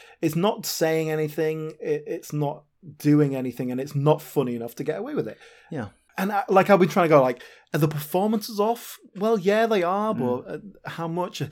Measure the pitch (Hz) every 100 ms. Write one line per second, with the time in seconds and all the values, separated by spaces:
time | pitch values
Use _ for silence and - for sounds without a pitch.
0 | - - 165 165 196 220 - - 160 160
1 | 156 156 151 151 156 156 156 - - 147
2 | 147 - - 147 147 147 _ _ 151 147
3 | 147 147 147 135 127 123 127 123 139 143
4 | 143 151 - 151 127 120 117 - 147 196
5 | 247 277 110 104 - - - 156 98 _
6 | _ - 190 202 - 190 185 196 185 202
7 | 170 151 127 123 - - _ 156 151 151
8 | 147 185 208 220 - 208 214 233 - -
9 | - 190 214 226 175 214 226 214 170 196
10 | 214 214 123 127 190 151 - - - -
11 | 165 165 175 - 135